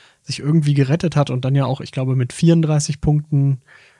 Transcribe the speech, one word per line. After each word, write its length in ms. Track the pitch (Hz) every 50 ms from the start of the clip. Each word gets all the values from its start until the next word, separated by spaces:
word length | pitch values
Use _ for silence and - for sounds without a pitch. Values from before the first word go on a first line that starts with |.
| - _ _ _ _
sich 160 | - - -
irgendwie 340 | 135 147 156 170 147 147 143
gerettet 420 | 147 135 127 147 175 - 165 -
hat 140 | 147 143 -
und 160 | 127 127 135
dann 100 | 131 135
ja 80 | 139 135
auch, 140 | 117 131 -
ich 140 | - - -
glaube, 240 | 131 131 131 131
mit 160 | 131 123 123 -
vierunddreißig 640 | - - 165 170 165 165 151 156 147 147 - 147 -
Punkten, 640 | - 156 147 151 151 - 151 139 139 139 135 127 - _ - - - _ _